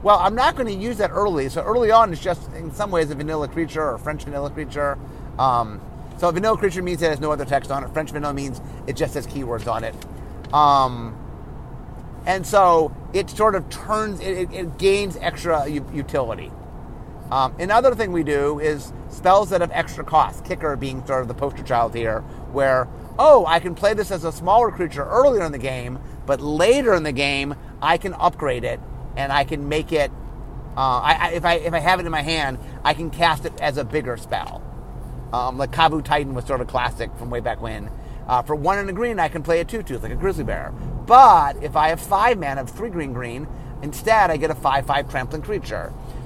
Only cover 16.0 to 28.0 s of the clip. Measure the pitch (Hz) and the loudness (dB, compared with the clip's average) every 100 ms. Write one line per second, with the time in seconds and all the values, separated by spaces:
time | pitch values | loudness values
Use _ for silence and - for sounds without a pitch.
16 | 135 147 120 101 73 - - - - - | -4 -2 -2 -4 -8 -12 -14 -14 -14 -14
17 | - - - 131 131 - 180 220 262 226 | -14 -14 -4 0 0 0 2 6 6 4
18 | 214 175 151 143 143 151 156 151 - - | 0 0 0 2 2 0 -2 -2 -6 -12
19 | - - 180 196 202 185 170 - 165 135 | -12 -2 6 6 6 0 0 -2 -4 -6
20 | 151 156 117 - - 175 160 135 135 131 | 0 2 2 -2 -8 -4 -4 -4 -4 -6
21 | 127 131 120 120 143 131 - 123 117 120 | -2 -2 -2 -4 -6 -6 0 2 2 0
22 | 113 110 - - - 135 135 127 123 - | -2 -2 -6 -12 -8 0 4 4 2 -6
23 | - - 294 269 165 165 180 165 202 214 | -12 4 10 10 8 2 2 0 0 2
24 | 190 185 160 156 170 214 233 - 170 143 | -2 -2 -4 -4 4 4 4 0 -4 -4
25 | 135 214 277 233 165 143 127 127 123 127 | 0 4 6 4 0 -4 -6 -6 -8 -10
26 | - - - 139 143 151 190 269 254 185 | -10 -12 -2 -2 0 2 4 4 6 2
27 | 151 131 139 139 139 143 - - 147 170 | 2 0 0 0 -2 -6 -12 -4 2 2